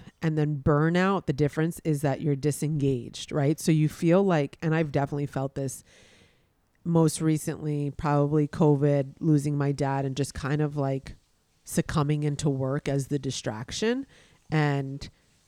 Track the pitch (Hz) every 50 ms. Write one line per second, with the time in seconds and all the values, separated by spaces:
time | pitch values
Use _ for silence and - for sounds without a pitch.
0 | - - - _ - 160 156 151 151 151 151 139 131 165 147 147 156 165 170 180
1 | 185 190 202 180 - - 143 127 151 143 - 156 156 170 165 - - 165 151 139
2 | 151 139 135 - 160 151 143 135 131 151 139 - 156 143 160 147 135 135 135 120
3 | 113 - - - - - - 151 139 143 160 - - - 160 156 151 147 - -
4 | 180 165 170 190 202 190 175 151 143 139 - - - 160 160 160 160 147 139 147
5 | 139 139 147 143 143 135 - 139 135 139 - 139 135 131 - - - _ _ -
6 | - _ _ _ _ _ _ _ _ _ _ _ _ _ _ _ - 170 165 165
7 | 165 156 - - 160 160 156 151 - 170 147 - 151 151 147 147 143 143 139 -
8 | - 147 147 147 143 143 156 151 147 147 - - 170 147 147 135 147 147 143 143
9 | 135 135 - - - 165 151 143 139 151 147 143 143 143 143 135 143 135 135 139
10 | 139 139 131 143 139 - - - - 131 147 151 151 147 147 147 139 135 135 135
11 | - - - - _ _ _ _ _ _ _ _ _ - - 180 - - - 160
12 | 143 143 151 147 147 151 143 135 - 151 139 131 135 131 135 147 - 139 139 139
13 | 131 - 147 135 135 135 123 - - 123 107 107 117 - - - 214 220 247 262
14 | 269 - - - - _ _ _ _ - 156 156 151 147 139 139 135 135 135 139
15 | - - - _ _ _ _ _ _